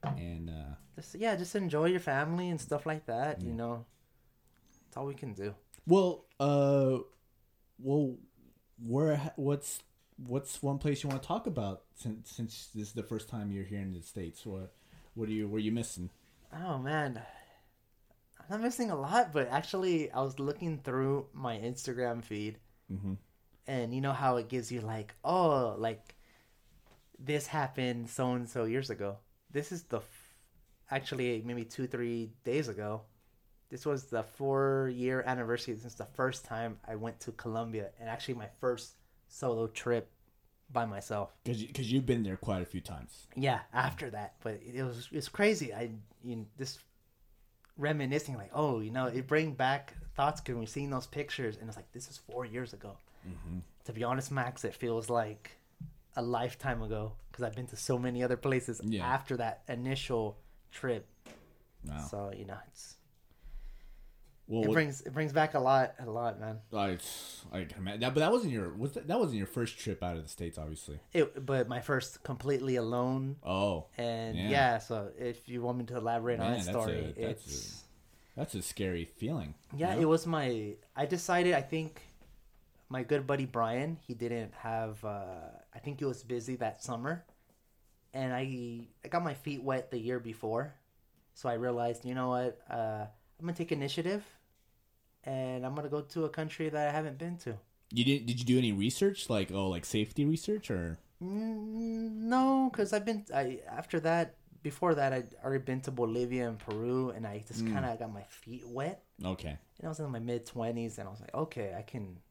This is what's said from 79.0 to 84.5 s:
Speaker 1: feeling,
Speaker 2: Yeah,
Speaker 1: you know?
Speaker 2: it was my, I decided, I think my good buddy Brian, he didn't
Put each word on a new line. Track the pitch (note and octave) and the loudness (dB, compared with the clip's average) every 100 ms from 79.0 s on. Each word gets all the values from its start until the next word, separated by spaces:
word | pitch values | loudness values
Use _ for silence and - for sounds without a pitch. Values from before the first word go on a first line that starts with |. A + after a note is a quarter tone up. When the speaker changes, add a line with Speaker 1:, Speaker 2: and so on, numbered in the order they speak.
| E2 | -4
Speaker 1:
feeling, | - A2+ D#3 D#2+ D2 - C#3 | -4 -2 -2 -4 -10 -10 -2
Speaker 2:
Yeah, | E3+ | 2
Speaker 1:
you | F#3+ | 4
know? | |
Speaker 2:
it | D#3+ | 6
was | E3 E3+ | 6 4
my, | D#3+ C3+ A#2 G#2 - - - | 0 2 0 -2 -8 -10 -2
I | C#3+ | 0
decided, | F3 - F3+ F3 D#3 | 0 4 4 6 4
I | |
think | C3+ D#3+ D#3+ - - - - - - - _ _ _ | 2 -2 -2 -10 -20 -20 -20 -20 -20 -20 _ _ _
my | C3 | -6
good | A#2+ D3 C3 | 2 2 4
buddy | C#3 C3 | 0 2
Brian, | A#2+ A2+ A#2+ D3+ D#3+ - | 2 2 2 0 -4 -6
he | |
didn't | A#2 A#2 A#2 A2 | -4 -2 -2 -4